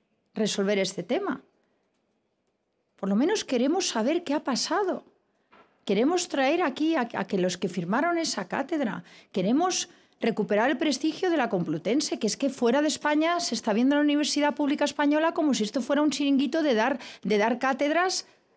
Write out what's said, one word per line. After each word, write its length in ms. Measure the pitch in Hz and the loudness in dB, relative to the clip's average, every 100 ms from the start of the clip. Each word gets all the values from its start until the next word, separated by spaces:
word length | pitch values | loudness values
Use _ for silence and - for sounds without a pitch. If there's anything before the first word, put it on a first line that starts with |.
| _ _ _ | _ _ _
resolver 460 | - 214 - 196 208 | -2 -2 0 0 2
este 240 | 185 - | 0 -4
tema? 380 | 175 302 392 - - _ _ _ _ _ _ _ _ _ _ _ _ _ _ - | -4 -4 -2 -6 -10 _ _ _ _ _ _ _ _ _ _ _ _ _ _ -8
Por 140 | 190 | -2
lo 60 | 202 | 2
menos 300 | 302 427 - | 2 0 0
queremos 440 | 254 262 359 - | 0 2 0 0
saber 340 | 233 220 339 | 0 0 0
qué 100 | 339 | -2
ha 100 | 294 | -4
pasado. 600 | 302 240 - 339 392 277 - _ _ _ _ - _ _ | -2 -2 0 -2 -2 -4 -8 _ _ _ _ -20 _ _
Queremos 440 | - 196 262 359 359 | -2 2 4 2 0
traer 360 | 285 262 330 | 0 2 2
aquí 320 | 339 269 311 330 | 0 0 0 0
a, 60 | |
a 240 | 233 - 196 | -2 -4 -4
que 120 | 196 | 0
los 200 | 180 180 | 0 -2
que 120 | 185 | -4
firmaron 480 | 185 170 226 330 339 | -4 -2 0 0 0
esa 300 | 320 - 180 | -2 -4 -4
cátedra, 560 | 190 277 320 247 175 - - - | -4 -4 -2 -2 -6 -12 -20 -10
queremos 580 | - 185 262 359 349 - - _ - | -2 0 2 0 -2 -6 -12 _ -6
recuperar 480 | 233 214 196 208 240 | -4 -2 0 2 2
el 60 | 262 | 0
prestigio 520 | 320 277 311 302 370 | 0 0 -2 -2 0
de 60 | 330 | 0
la 140 | 233 | 0
Complutense, 680 | 190 170 156 175 254 - 285 | -2 -2 -4 0 0 0 -2
que 80 | 220 | -2
es 120 | - | -2
que 120 | 269 | -4
fuera 320 | - 240 269 | 0 2 2
de 60 | 302 | 2
España 540 | - 294 302 320 349 | 0 0 2 2 0
se 120 | 349 | -2
está 200 | 226 - | -4 -2
viendo 220 | 208 254 294 | 0 2 4
la 60 | |
universidad 540 | 294 294 277 294 294 285 | 2 2 0 0 0 0
pública 300 | 294 294 294 | -2 0 -2
española 480 | 285 294 302 320 | 0 2 2 2
como 200 | 330 311 | 2 2
si 120 | 247 208 | 2 0
esto 160 | 277 | -2
fuera 200 | 233 285 | 0 2
un 80 | 302 | 2
chiringuito 540 | 277 285 277 269 320 | 2 2 2 2 0
de 100 | 311 | 2
dar, 260 | 220 233 277 - - | 2 2 -2 -8 -8
de 160 | 190 208 | 0 2
dar 220 | 214 240 | 2 2
cátedras 680 | 262 269 294 320 370 359 - _ _ | 0 0 0 2 0 -2 -8 _ _